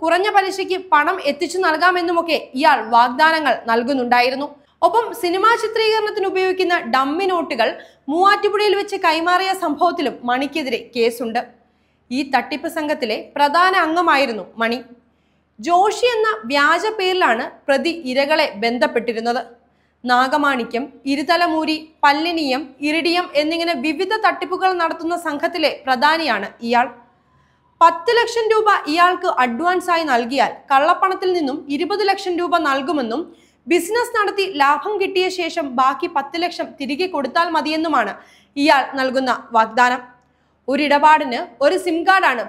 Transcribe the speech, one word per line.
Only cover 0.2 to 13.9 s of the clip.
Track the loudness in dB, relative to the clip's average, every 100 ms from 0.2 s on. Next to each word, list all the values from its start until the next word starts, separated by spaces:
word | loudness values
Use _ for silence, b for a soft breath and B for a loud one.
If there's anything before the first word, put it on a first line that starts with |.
| 2
പലിശയ്ക്ക് | 2 0 -2 -4 -6 2
പണം | 2 2 0 -2
എത്തിച്ചു | -2 -4 -2
നൽകാമെന്നുമൊക്കെ | 0 2 2 2 0 0 0 -2 -2 0
ഇയാൾ | 4 4 4
വാഗ്ദാനങ്ങൾ | 4 4 4 2 4 0 0 0
നൽകുന്നുണ്ടായിരുന്നു. | 0 0 -2 2 4 4 0 -6 -10 b b 2
ഒപ്പം | 2 0 -2
സിനിമാ | -2 2 2 2
ചിത്രീകരണത്തിന് | 0 0 2 0 -2 -2 -2
ഉപയോഗിക്കുന്ന | 0 0 0 0 0 0
ഡമ്മി | -2 0 -2 0
നോട്ടുകൾ | -2 -2 0 0 -2 B B -6
മൂവാറ്റുപുഴയിൽ | 2 2 4 2 0 0 0
വെച്ച് | -2 -2 0
കൈമാറിയ | 0 2 0 0 -2
സംഭവത്തിലും | -4 0 0 0 -4 -4 -2
മണിക്കെതിരെ | -2 -2 -4 -4 -6 -6
കേസുണ്ട്. | 0 0 0 -4 -6 -6 _ _ _ _ _ -8
ഈ | -6 -2
തട്ടിപ്പ് | -2 -2 -6 -6 -6
സംഘത്തിലെ | -4 -4 -4 -6 -8 -2
പ്രധാന | 0 4 2 2
അംഗമായിരുന്നു | 0